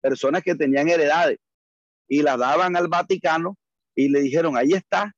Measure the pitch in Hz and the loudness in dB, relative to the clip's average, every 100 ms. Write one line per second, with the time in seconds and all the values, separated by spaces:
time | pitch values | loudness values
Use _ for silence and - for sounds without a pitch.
0 | 135 131 135 175 175 165 143 139 156 170 | -2 -2 -2 -2 -2 -2 0 0 2 2
1 | 147 160 160 - _ _ _ _ _ _ | 2 2 0 -2 _ _ _ _ _ _
2 | _ 139 147 127 123 156 180 175 175 175 | _ 0 2 0 0 0 0 0 0 -2
3 | 180 190 170 160 170 202 _ _ _ - | -2 -2 0 -2 -4 -10 _ _ _ -2
4 | 139 143 139 147 165 127 135 190 - 196 | 0 2 0 0 0 0 0 0 -2 -4
5 | 208 | -4